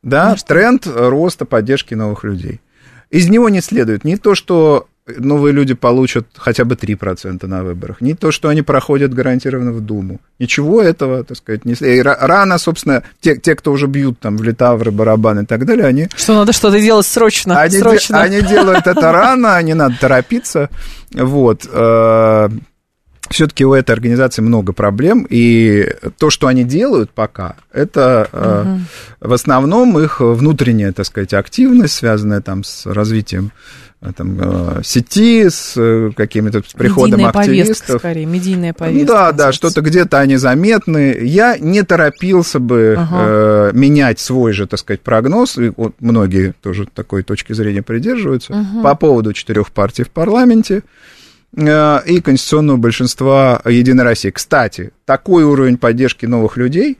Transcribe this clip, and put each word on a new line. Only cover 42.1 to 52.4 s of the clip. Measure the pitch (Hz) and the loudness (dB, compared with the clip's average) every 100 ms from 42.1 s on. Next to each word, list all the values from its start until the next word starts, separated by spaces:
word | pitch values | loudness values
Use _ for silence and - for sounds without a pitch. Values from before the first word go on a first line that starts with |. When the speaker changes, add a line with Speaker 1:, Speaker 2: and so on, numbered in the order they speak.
| - 180 185 170 147 | -2 0 0 0 -4
Speaker 1:
бы, | 123 120 110 110 | 0 2 2 2
Speaker 2:
Ага. | 170 170 | -2 0
Speaker 1:
э, | 107 107 107 104 104 | 0 2 2 2 2
менять | 117 139 147 135 110 | 2 4 4 2 -2
свой | - 131 120 | -4 -2 0
же, | 98 101 | -2 -6
так | 104 | -8
сказать, | - 101 | -8 -8
прогноз. | - 113 123 196 254 - | -2 0 0 0 -2 -2
И | 120 98 | -4 -2
вот | 113 - | -8 -4
многие | 117 113 98 95 92 - | 0 0 2 0 -2 -4
тоже | 101 95 98 | -10 -8 -10
такой | - 101 98 | -12 -8 -8
точки | 92 107 - | -6 -8 -8
зрения | 110 107 101 | -6 -4 -4
придерживаются | - 113 180 247 190 131 - | -6 -6 -4 -4 -4 -4 -4
Speaker 2:
Мгм. | 208 208 214 | -6 -6 -2
Speaker 1:
по | 220 143 | -2 0
поводу | 160 127 110 | 2 0 0
четырех | 101 - 104 104 | -6 -4 -4 -2
партий | - 101 - | -2 -4 -4
в | 123 | -8
парламенте, | - 165 220 247 226 214 196 - _ - - - _ _ - | -4 -2 2 4 2 0 -4 -6 _ -20 -20 -20 _ _ -4
э, | 151 151 151 143 - | 0 2 2 0 0
и | 175 | 0
конституционного | 170 131 | 2 0